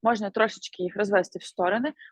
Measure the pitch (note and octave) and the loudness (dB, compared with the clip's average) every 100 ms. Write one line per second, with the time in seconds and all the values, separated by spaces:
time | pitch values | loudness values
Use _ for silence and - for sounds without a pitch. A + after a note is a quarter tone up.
0 | A3 A#3 G#3 G#3+ A3 - - - F3+ G3+ | 2 0 -2 2 0 0 -16 -6 -6 -2
1 | G#3 G3+ F3 F3 - - F3+ G#3 C#4 D4+ | 2 2 2 -6 -14 -2 0 0 -2 -6
2 | - | -20